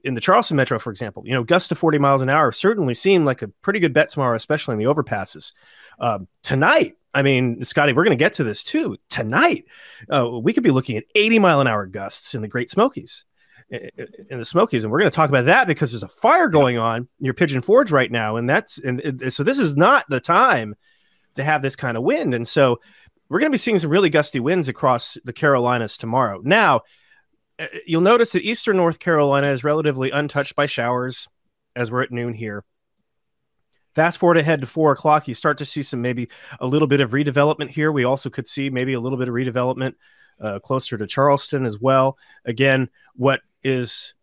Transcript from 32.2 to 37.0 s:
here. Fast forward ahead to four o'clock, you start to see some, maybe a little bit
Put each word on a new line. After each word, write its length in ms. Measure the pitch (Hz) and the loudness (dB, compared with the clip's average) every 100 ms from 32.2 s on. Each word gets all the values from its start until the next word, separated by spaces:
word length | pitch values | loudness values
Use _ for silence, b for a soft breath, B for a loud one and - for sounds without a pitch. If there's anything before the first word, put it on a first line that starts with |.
| 120 | -8
here. 300 | 110 110 101 _ _ _ _ _ _ _ _ _ _ _ _ _ | -8 -10 -10 _ _ _ _ _ _ _ _ _ _ _ _ _
Fast 260 | - 165 - | 0 0 2
forward 180 | 175 165 | 2 2
ahead 240 | 151 156 | 2 -2
to 60 | 131 | -2
four 260 | 165 156 | 0 2
o'clock, 340 | 135 156 151 143 | 2 2 2 0
you 60 | |
start 240 | 117 156 147 | -4 -4 -4
to 80 | |
see 180 | 143 151 | -6 -8
some, 180 | 139 127 | -6 -4
maybe 280 | 123 123 120 B B B | -4 -4 -8 B B B
a 40 | |
little 220 | 127 147 151 | -2 0 2
bit 140 | 139 | 2